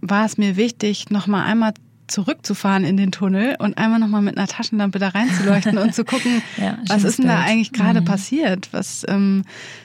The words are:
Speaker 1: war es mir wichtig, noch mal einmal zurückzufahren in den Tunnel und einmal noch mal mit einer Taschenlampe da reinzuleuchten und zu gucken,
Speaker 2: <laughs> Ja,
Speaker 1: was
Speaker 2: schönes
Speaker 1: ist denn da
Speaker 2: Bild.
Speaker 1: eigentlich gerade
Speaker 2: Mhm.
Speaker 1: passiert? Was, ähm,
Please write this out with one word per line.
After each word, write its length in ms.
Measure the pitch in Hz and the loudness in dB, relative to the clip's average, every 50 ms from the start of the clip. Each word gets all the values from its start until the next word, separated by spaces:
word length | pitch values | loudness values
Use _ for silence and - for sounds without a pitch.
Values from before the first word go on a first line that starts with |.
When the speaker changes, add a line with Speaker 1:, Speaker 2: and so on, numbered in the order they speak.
Speaker 1:
war 240 | - 175 202 202 220 | -4 0 0 2 2
es 120 | 214 - - | 0 0 0
mir 200 | 208 202 185 190 | 0 0 2 0
wichtig, 520 | 233 240 240 - 214 208 202 - - - | 0 0 0 -2 -2 -2 -2 -4 -4 -4
noch 160 | 208 202 - 208 | -4 -2 0 0
mal 160 | 208 185 - | 0 0 0
einmal 300 | - 214 226 226 214 214 - - - _ _ _ - | 0 2 2 2 0 -2 -4 -14 -20 _ _ _ -6
zurückzufahren 760 | - 214 185 - 320 - - - 202 - - 196 196 190 190 | -4 -4 -2 -2 -4 -6 -4 -6 -6 -2 0 0 2 2 2
in 140 | 147 190 196 | 2 2 2
den 160 | 196 190 185 | 2 0 0
Tunnel 420 | - 208 190 190 190 220 262 277 - | 0 0 0 2 2 0 0 -2 -2
und 180 | - 208 - - | -2 -4 -2 0
einmal 220 | 214 220 226 226 | 0 2 2 2
noch 100 | 226 208 | 2 2
mal 120 | 208 208 | 2 2
mit 160 | 202 202 - - | 0 0 0 -2
einer 100 | 196 180 | -4 -4
Taschenlampe 520 | - - 226 - - 208 202 196 185 196 | -4 -6 -6 -4 -2 0 0 0 0 -2
da 80 | 196 190 | -2 -2
reinzuleuchten 680 | 180 202 233 262 180 180 180 202 202 202 185 214 208 208 | 0 0 0 0 0 0 2 2 2 2 2 2 0 2
und 180 | 196 226 - | 2 0 0
zu 80 | - 226 | -2 -2
gucken, 380 | - 262 262 - 240 240 226 - - | -2 -2 -2 0 0 0 0 -2 -4
Speaker 2:
<laughs> 80 | - - | -6 -4
Ja, 200 | 196 190 - - | -4 -4 -4 -4
Speaker 1:
was 80 | 240 180 | -2 0
Speaker 2:
schönes 140 | 202 208 196 | 2 2 2
Speaker 1:
ist 140 | 190 - - | 2 2 2
denn 80 | 262 247 | 2 2
da 100 | 233 196 | 4 2
Speaker 2:
Bild. 100 | 160 175 | 2 2
Speaker 1:
eigentlich 240 | 220 226 220 - | 2 2 0 0
gerade 300 | - 240 185 185 180 170 | 0 0 2 4 4 4
Speaker 2:
Mhm. 40 | 170 | 4
Speaker 1:
passiert? 640 | 170 196 196 190 - 254 302 320 214 190 190 - - - | 2 0 0 -2 -2 -2 0 0 0 0 -2 -4 -8 -8
Was, 320 | - - - - - - - | -8 -6 -6 -8 -10 -4 -2
ähm, 360 | 196 196 196 196 196 190 190 - - - - - - - - | 0 2 2 2 2 0 -2 -4 -10 -18 -18 -18 -18 -20 -20